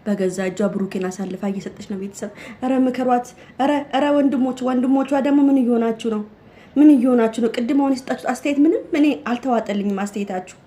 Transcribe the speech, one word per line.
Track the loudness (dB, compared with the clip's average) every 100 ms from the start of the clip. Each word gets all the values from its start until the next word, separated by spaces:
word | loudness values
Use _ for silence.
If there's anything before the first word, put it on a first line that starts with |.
በገዛ | -4 -2 -2 -2 -6
እጇ | -2 -4
ብሩኬን | -2 -6 -4 -6
አሳልፋ | -6 -10 -6 -6
እየሰጠች | -8 -10 -16 -12
ነው። | -10
ቤተሰብ | -10 -12 -14 -14 -20 -8
ኧረ | -2 0
ምከሯት። | 0 0 0 0 -2 -18 -20 -4
ኧረ፣ | 0 0 -2
ኧረ | -2 2
ወንድሞች፣ | 2 2 2 -2 -2
ወንድሞቿ | -2 0 2 0 2 0
ደግሞ | 2 4
ምን | 4 4
እየሆናችሁ | 2 2 0 -2 -4
ነው? | -4 -6 -16 -20 -20 -6 6
ምን | 6
እየሆናችሁ | 8 6 4 2 0
ነው? | -2
ቅድም | -2 0 2
አሁን | 2
የሰጣችሁት | -2 -4 -6 -4
አስተያየት | -4 -2 4
ምንም | 4 2 -2
እኔ | 2 2 2 -4
አልተዋጠልኝም | -4 0 -2 0 -2 -2 -4
አስተያየታችሁ። | -6 -6 -6 -6 -10 -20